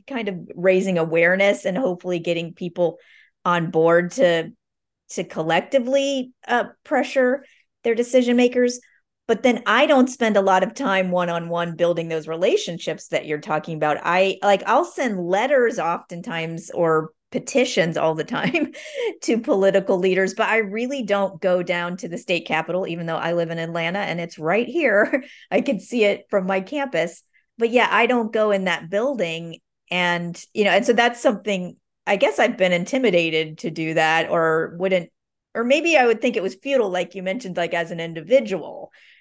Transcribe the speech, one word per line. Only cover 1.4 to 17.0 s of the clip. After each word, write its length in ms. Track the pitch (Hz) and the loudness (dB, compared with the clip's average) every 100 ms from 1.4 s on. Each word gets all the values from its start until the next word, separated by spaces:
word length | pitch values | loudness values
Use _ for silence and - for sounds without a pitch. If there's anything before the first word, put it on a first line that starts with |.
| 196 208 208 | 2 2 -2
and 120 | 180 | -2
hopefully 420 | 185 175 180 180 | -2 -4 -4 -4
getting 340 | 165 165 165 | -2 -4 -6
people 440 | 160 180 175 175 165 _ - _ _ 180 | -8 -8 -2 -2 -2 _ -20 _ _ 0
on 260 | 175 165 | 0 0
board 400 | 160 165 170 175 | 2 4 4 2
to, 400 | - 180 165 165 - _ _ _ _ - | 2 2 2 -2 -10 _ _ _ _ -12
to 120 | - | -8
collectively, 1120 | 180 - 160 170 - 269 240 277 277 269 254 _ - | -8 -6 0 0 2 0 2 0 0 -2 -6 _ -2
uh, 180 | 240 - - | -2 -2 -10
pressure 600 | - 277 262 269 254 277 - _ _ _ | -4 -2 0 0 2 0 -6 _ _ _
their 120 | 233 226 | -2 -2
decision 400 | 240 262 240 240 | 2 2 4 4
makers. 440 | 247 247 247 247 - _ _ _ - | 4 4 0 0 -10 _ _ _ -2
But 160 | 233 | 2
then 220 | 254 233 247 | 2 2 2
I 200 | 220 302 | 4 6
don't 240 | 277 254 | 6 4
spend 260 | - 226 202 | 2 0 2
a 60 | |
lot 220 | 190 185 | 4 4
of 100 | 190 | 2
time 380 | - 277 190 185 | -2 0 0 0
one-on-one 640 | 180 175 170 170 170 175 160 | 0 0 -2 -4 -4 -4 0
building 320 | 170 165 165 | 0 0 -4
those 180 | 160 156 | -6 -6
relationships 800 | 160 190 403 277 165 - 156 - | -2 0 0 -2 -8 -8 -8 -6
that 160 | 151 - | -6 -4
you're 140 | 151 | -6
talking 380 | - 156 156 156 | -2 -4 -4 -2
about. 200 | 151 147 | -2 0
I, 340 | - 180 196 - | 0 2 2 2
like, 200 | 202 202 - | 2 2 2
I'll 180 | 240 | 0
send 420 | 339 - 262 196 175 | 0 -2 -4 -4 -2
letters 540 | 190 254 285 240 214 | 0 2 2 2 0
oftentimes 880 | 165 175 - 175 175 165 165 165 - | -2 -4 -6 -14 -8 -6 -6 -8 -8
or 400 | - 165 160 | -2 2 2